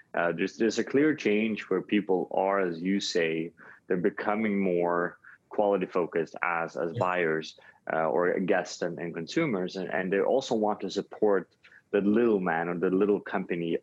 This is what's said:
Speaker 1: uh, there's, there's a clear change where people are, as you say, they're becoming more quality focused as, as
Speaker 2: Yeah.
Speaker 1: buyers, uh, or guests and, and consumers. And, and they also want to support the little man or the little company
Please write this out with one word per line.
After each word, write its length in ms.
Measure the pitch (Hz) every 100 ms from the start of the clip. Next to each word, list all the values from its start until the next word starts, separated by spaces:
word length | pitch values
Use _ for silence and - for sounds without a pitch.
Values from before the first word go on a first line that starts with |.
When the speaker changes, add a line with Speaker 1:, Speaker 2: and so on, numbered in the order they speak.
| _ -
Speaker 1:
uh, 160 | 85 85
there's, 220 | 95 -
there's 220 | 113 110
a 40 |
clear 300 | - 135 156
change 560 | 143 107 104 110 101 -
where 120 | 92
people 460 | - 104 95 92 -
are, 280 | - 95 98
as 220 | 92 82
you 180 | 92 98
say, 520 | - 90 80 80 82 - - - _
they're 100 | 92
becoming 600 | 98 - - 107 110 98
more 600 | 95 87 87 87 87 - - - _
quality 360 | - 104 98 92
focused 500 | 92 82 85 78 -
as, 340 | 87 85 82 -
as 160 | 82
Speaker 2:
Yeah. 60 | -
Speaker 1:
buyers, 600 | 92 90 82 80 78 - - _ -
uh, 140 | 80 80
or 320 | 69 87 -
guests 420 | 92 95 87 -
and, 160 | 90 85
and 160 | 85
consumers. 640 | 82 82 165 165 98 90 95
And, 120 | 92
and 180 | 85 92
they 100 | 98
also 340 | - 123 - 113
want 240 | 104 104
to 100 | 95
support 580 | 98 - - 107 95 - _ - - _
the 100 | 101
little 380 | 98 107 120 101
man 300 | 90 82 85
or 60 | 87
the 140 | 92
little 300 | 92 101 98
company 580 | - 101 92 87 85 82